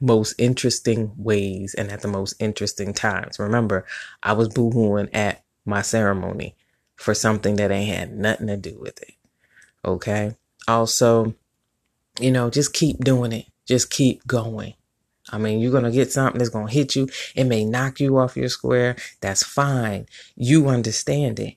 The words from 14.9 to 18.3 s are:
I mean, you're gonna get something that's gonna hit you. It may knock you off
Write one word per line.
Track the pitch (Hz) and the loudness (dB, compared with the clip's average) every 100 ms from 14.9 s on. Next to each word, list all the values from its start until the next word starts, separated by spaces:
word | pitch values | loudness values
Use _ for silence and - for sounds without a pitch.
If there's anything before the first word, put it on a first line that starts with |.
| _ _ _ - | _ _ _ -12
I | 107 | -4
mean, | 110 110 | -2 0
you're | 120 | 2
gonna | 131 120 | 2 2
get | 123 120 | 2 2
something | 135 135 117 | 2 0 0
that's | 117 | -2
gonna | 110 107 | -2 0
hit | 135 139 139 | 0 2 0
you. | 135 - - - | -2 -4 -6 0
It | |
may | 131 113 | 2 2
knock | 107 123 131 - | 2 0 -2 0
you | 139 135 | 2 4
off | 127 | 2